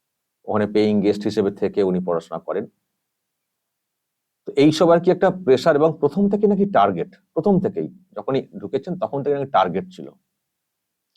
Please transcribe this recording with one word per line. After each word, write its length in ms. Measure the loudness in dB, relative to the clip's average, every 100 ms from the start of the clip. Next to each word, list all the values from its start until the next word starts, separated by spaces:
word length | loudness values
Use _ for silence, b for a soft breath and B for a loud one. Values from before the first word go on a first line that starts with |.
| _ _ _ _
ওখানে 220 | -6 -2 0
পেইং 340 | 2 2 2
গেস্ট 220 | 0 0
হিসেবে 260 | -2 -2 -2
থেকে 300 | -2 -4 0
উনি 180 | 0 0 -2
পড়াশোনা 340 | -4 -6 -10
করেন। 260 | -8 -8 -8 _ _ _ _ _ _ _ _ _ _ _ _ _ _ _ _ _ -6
তো 60 |
এইসব 380 | 2 2 4 4
আর 100 | 4
কি 100 | 4
একটা 200 | 2 0
প্রেশার, 460 | 0 2 2 4 2
এবং 200 | 2 2
প্রথম 300 | -2 0 0
থেকে 160 | 2 0
নাকি 180 | 2
টার্গেট, 460 | 2 2 2 0 -8 -12 _
প্রথম 280 | -4 0 2
থেকেই 280 | 0 -4 -8 -10 _ -12
যখনই 320 | -4 -4 -6 -12
ঢুকেছেন 400 | -8 -8 -8 -8
তখন 240 | -6 -6
থেকে 120 | -4
নাকি 160 | -4 -2
টার্গেট 340 | 0 0 -2 -8
ছিল। 160 | -14 -20 -20 _ _ _ _ _ _ _ _ _